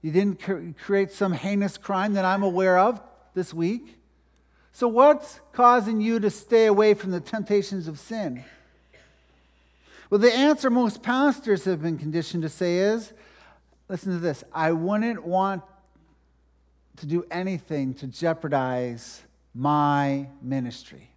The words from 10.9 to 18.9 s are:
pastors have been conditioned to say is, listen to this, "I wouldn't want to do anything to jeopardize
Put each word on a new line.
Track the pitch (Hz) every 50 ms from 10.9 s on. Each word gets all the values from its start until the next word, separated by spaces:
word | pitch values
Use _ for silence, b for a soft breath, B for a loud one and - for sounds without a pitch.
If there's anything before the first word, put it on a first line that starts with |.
| 202 -
pastors | - - 247 262 285 294 262 - - 226 202 175 -
have | 190 180 156
been | 156 170 165
conditioned | 139 147 151 156 170 156 - - 175 160
to | 160
say | - - 185 175 175 180
is, | 190 202 220 233 214 - - b b b b b b b b b b _ _ _ _
listen | _ 190 170 - 190
to | 180 170
this, | 170 170 143 - - - -
"I | 156 160 160 170
wouldn't | 160 165 185 208 214 220 233 233 175 -
want | 170 180 185 190 196 196 180 - - _ _ _ _ _ _ _ _ _ _ _ _ _ _ _ _ _ _ _ _ _ _ _ _ _
to | - -
do | 143 160 175 175 -
anything | 160 175 185 190 190 165 - - 160 143 135 131 123
to | 131 143
jeopardize | 131 117 - 170 165 160 165 - 151 147 135 131 127 127 127 123 123